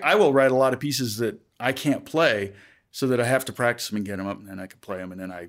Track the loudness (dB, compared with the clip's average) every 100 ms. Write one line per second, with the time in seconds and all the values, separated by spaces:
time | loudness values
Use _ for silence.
0 | 4 4 6 6 4 4 4 2 -2 -2
1 | -4 -2 -4 -4 _ -6 -4 -2 -2 -2
2 | -2 0 2 2 -4 -10 -20 _ _ -4
3 | 0 2 2 0 0 -2 0 0 -4 -6
4 | -6 -6 -6 -8 -12 -14 -16 -16 -12 -10
5 | -10 -12 -12 -12